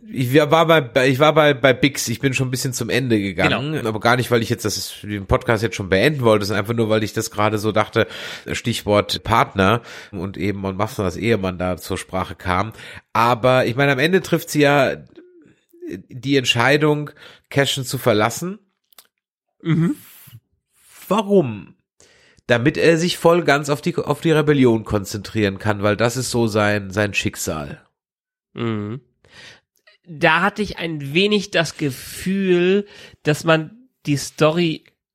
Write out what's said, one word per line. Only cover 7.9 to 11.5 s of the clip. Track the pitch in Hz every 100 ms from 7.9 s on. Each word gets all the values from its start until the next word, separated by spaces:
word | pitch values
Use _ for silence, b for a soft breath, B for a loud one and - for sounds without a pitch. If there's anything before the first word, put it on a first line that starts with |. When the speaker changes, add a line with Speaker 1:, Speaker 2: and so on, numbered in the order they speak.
| 113 104 B B B -
Speaker 1:
Stichwort | - 120 110 101 104 101 113
Partner | - 117 - 101 95 117 B B B
und | 101 95 -
eben | 98 101
Mon | 98 95
Mothmas | 110 - 92 90
Ehemann | 110 107 95